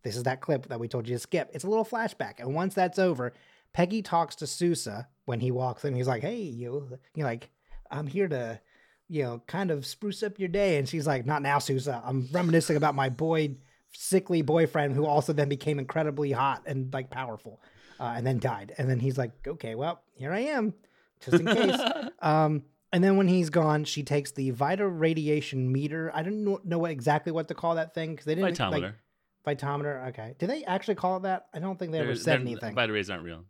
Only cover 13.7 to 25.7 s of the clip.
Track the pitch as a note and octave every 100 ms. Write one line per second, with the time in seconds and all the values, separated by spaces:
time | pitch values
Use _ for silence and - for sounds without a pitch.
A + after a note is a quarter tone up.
13.7 | _ _ - - F#3+ F#3 F3 C#3+ E3 D#3+
14.7 | D#3+ D3 C3+ D3+ D3 D3 D3 C#3 C#3 D3+
15.7 | C#3+ C3 D#3+ D3+ C#3+ C#3+ B2 C#3 C3 -
16.7 | C3+ C3 C3+ B2+ C3 B2+ G#2+ A2 - -
17.7 | - - - B2 A#2 B2 B2+ B2 G#2 G2
18.7 | - B2+ B2 C3 C3 A#2+ - C3+ E3 A2+
19.7 | A2+ D3+ F3 _ - C3+ F#3+ C#4 C#4+ A3
20.7 | - _ _ _ _ - E3+ F3 A3 -
21.7 | B3 B3 E4 B3+ - E3 D#3 D#3 D3+ -
22.7 | _ _ F3+ F#3+ G3 F#3+ F#3 D#3+ E3 D#3
23.7 | D3+ D3 - C3+ D3 C#3 - C3+ A#2+ C#3
24.7 | F#3+ G3+ E3+ D#3+ D#3+ D3+ D3+ - C3 B2+